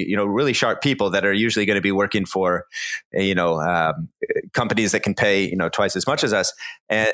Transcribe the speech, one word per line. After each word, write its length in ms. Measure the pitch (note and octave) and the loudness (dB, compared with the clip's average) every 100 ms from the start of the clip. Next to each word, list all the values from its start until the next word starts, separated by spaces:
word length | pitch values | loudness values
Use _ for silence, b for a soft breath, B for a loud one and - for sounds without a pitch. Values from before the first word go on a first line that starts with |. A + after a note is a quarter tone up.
| F2+ | 0
you 80 | G2+ | 0
know, 80 | |
really 300 | G2+ G#2 C#3+ | 0 0 0
sharp 280 | A2+ A#2+ - | 2 0 0
people 280 | C#3+ C3 G2+ | 0 0 0
that 160 | F2 G2 | 2 2
are 80 | |
usually 320 | G2 A#2 G#2+ G#2 | 2 2 2 2
gonna 160 | G2+ | 2
be 100 | G2 | 2
working 340 | G2 G2+ G#2+ F#2 | 0 0 -2 -2
for, 400 | F#2+ F#2 F2+ - B B B - | -2 0 0 -4 B B B -6
you 240 | - G2 F#2 | -2 0 2
know, 240 | F2 D#2+ | 2 0
um, 480 | D#2+ F2 D#2+ D#2 E2 _ - - - | 0 0 0 -2 -8 _ -6 -6 -4
companies 400 | - A#2 A2 G#2+ | -4 -2 0 0
that 80 | G#2+ | 0
can 120 | G#2 | -2
pay, 300 | G2 G#2+ G2 | 0 2 2
you 140 | F#2+ F#2 | 0 -2
know, 100 | E2 | -2
twice 300 | - G2+ F#2+ | 0 0 0
as 100 | C3 | -2
much 160 | C#3+ | 0
as 80 | C3 | 2
us, 220 | G#2 F2+ B B B - | 2 0 B B B -4
and, 220 | G#2+ A2 | 0 2